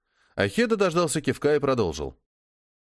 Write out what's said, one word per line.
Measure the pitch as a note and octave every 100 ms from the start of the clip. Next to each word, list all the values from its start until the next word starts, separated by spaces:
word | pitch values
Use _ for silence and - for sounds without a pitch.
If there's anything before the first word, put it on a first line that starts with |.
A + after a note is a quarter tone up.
| _ _ _ -
Ахеда | G2 - A#3+ G#3+
дождался | F#3+ E3 E3+ D#3+
кивка | - D3 C#3+ D3
и |
продолжил, | C#3 B2+ F2+ D#2 C#2 - _ _ _ _ _ _ _